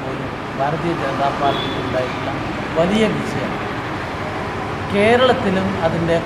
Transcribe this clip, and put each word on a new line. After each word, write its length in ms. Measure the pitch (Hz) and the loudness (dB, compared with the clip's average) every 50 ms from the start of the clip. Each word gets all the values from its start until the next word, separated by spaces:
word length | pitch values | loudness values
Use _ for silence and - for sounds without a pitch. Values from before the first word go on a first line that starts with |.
| 131 | -6
പോലും 260 | 131 131 135 131 - - - - - - - | -6 -6 -4 -6 -6 -6 -8 -8 -6 -4 -2
ഭാരതീയ 340 | 170 180 165 160 170 170 160 143 | 0 0 0 0 -2 -2 -2 -2
ജനതാ 280 | 147 135 135 131 - 139 139 - | -2 -2 0 0 0 0 0 0
പാർട്ടിക്ക് 380 | 143 - - - 135 - - - - | 0 0 0 0 -2 -2 -2 -4 -2
ഉണ്ടായിട്ടുള്ള 480 | - - - - - - - - - - - - - - - - - - 160 | -2 0 0 -2 -2 -4 -4 -4 -4 -4 -4 -4 -4 -4 -4 -4 -2 0 2
വലിയ 240 | 170 180 208 220 220 202 160 | 2 4 4 4 4 2 2
വിജയം 360 | 143 139 - 139 139 131 - 170 - - - - - - - - - - - - - - - - - - - - - - - - - - - 196 | 0 -2 -2 -2 -2 -2 -2 -4 -4 -4 -4 -4 -6 -6 -6 -6 -6 -6 -6 -6 -6 -6 -6 -4 -4 -4 -4 -4 -4 -4 -4 -4 -4 -4 0 2
കേരളത്തിലും 760 | 202 208 220 240 247 262 254 240 - 220 196 185 190 190 196 196 190 - | 4 6 6 6 6 6 6 4 4 2 2 2 2 2 0 0 0 0
അതിൻ്റെ 320 | 165 170 165 170 165 165 165 165 | 2 2 2 2 2 2 2 2